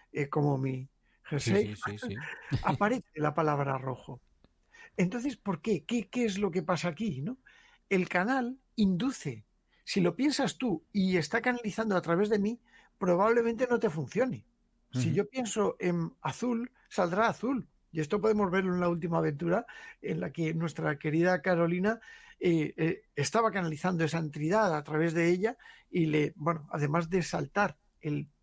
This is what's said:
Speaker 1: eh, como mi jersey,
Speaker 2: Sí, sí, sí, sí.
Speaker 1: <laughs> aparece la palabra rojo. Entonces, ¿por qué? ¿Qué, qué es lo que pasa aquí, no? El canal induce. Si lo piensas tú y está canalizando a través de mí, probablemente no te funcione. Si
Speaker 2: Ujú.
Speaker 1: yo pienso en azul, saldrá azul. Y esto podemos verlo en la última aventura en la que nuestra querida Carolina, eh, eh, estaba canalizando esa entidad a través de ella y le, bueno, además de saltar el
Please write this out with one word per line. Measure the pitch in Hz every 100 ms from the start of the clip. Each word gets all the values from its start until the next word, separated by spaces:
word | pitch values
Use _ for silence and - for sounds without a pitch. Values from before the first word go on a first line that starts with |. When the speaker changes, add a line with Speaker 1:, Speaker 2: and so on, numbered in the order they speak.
| _
Speaker 1:
eh, | - 143
como | 156 143 135
mi | 135 131 131 _ _ _
jersey, | - 147 - 196 214 -
Speaker 2:
Sí, |
sí, | - -
sí, | 247
sí. | 120 - - -
Speaker 1:
<laughs> | 127
aparece | 202 143 208 247 - 156
la | 151
palabra | 147 156 143 139 135
rojo. | 131 123 - 123 _ _ _ _ _ - - -
Entonces, | 180 240 269 226
¿por | 202 165
qué? | 226 175 -
¿Qué, | 240 -
qué | 247 226
es | 190
lo | 202
que | 175
pasa | 156 175 175
aquí, | 151 220 131
no? | 170 262 _ - - _ -
El | 190 170
canal | 180 214 269 240 262 _ -
induce. | 196 175 262 - 147 110 - _ _ _
Si | - 202
lo | 175 165
piensas | 285 277 247 -
tú | 247 175 _
y | 202 185 180
está | 147 233
canalizando | 247 247 220 - 220 180
a |
través | 160 170 208
de | 214
mí, | 202 240 _ - _ -
probablemente | 180 175 214 233 233 226 247
no | 233
te | 220
funcione. | 156 127 202 254 127 - _ _ _ _
Si | 127 117
Speaker 2:
Ujú. | 165
Speaker 1:
yo | 208
pienso | 262 220 220 196 -
en | 180 175 165 -
azul, | - - 247 233 240 _ -
saldrá | - 175 185 226
azul. | - 240 262 - _ _
Y | 165
esto | 151 214
podemos | 214 208 190
verlo | 185 185
en | 180
la | 175
última | 175 170 165
aventura | 160 143 170 196 - - - -
en | 156 165
la | 180
que | 165 160
nuestra | 160 165 - 156 147
querida | 156 160 180 180
Carolina, | 190 170 170 180 202 233 - - - -
eh, | 180 165 151 -
eh, | 160 - _ -
estaba | 139 220 220
canalizando | 190 170 151 185 170
esa | 156 165
entidad | 151 147 156 214 202 151
a |
través | 147 156 170
de | 165 170
ella | 180 220 269 - - _
y | 180 160
le, | 151 147 -
bueno, | 151 160 -
además | 156 143 165 165
de | 185
saltar | - 165 139 202 208 - _ _
el | 151 147 143 _